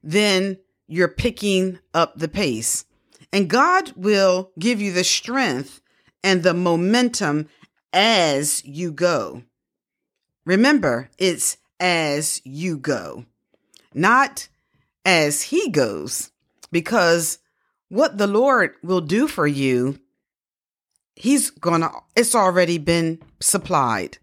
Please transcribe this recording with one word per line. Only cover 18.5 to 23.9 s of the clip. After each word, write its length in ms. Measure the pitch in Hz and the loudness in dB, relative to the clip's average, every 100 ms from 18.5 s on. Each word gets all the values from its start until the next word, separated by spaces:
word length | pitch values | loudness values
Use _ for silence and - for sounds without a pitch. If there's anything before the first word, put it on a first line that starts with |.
| 247 175 - | 2 0 -4
will 200 | 170 185 | -2 -2
do 260 | 151 202 294 | 0 0 0
for 180 | - 147 | 0 -2
you, 520 | 139 135 123 127 139 _ _ _ _ _ _ _ _ _ _ _ | 0 0 2 0 -4 _ _ _ _ _ _ _ _ _ _ _
he's 360 | _ 226 285 - | _ 0 2 0
gonna, 400 | - 175 165 165 - _ - | -4 -2 0 -2 -6 _ 0
it's 180 | 233 | 2
already 440 | 233 190 180 170 170 | 2 2 2 2 0
been 420 | 147 170 165 165 - _ | 0 0 0 -4 -14 _
supplied. 760 | - 196 - 160 123 | -2 -2 0 0 0